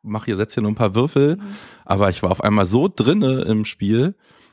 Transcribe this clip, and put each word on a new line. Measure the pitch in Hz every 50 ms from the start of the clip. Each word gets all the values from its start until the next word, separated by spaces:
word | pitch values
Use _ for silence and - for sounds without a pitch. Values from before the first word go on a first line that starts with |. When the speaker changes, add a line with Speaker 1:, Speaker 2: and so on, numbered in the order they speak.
Speaker 1:
mach | - 104 107 110 -
hier, | 117 101
setz | 95 107 - -
hier | 123
nur | 107 104
ein | 107
paar | - 117 98 95
Würfel", | 113 131 165 - 139 143 147 175
Speaker 2:
Mhm. | 202 208 196 202 - - - - - _
Speaker 1:
aber | - 98 98 101 95
ich | 90 -
war | - 90
auf | 92 -
einmal | - 104 104 104 95
so | 87 104 127 170 196
drinne | - - 107 131 156 107 120 131 131 131
im | - 104 110 107 104
Spiel, | - - - 98 101 110 120 139 190 196 - _ _ _ _ _ _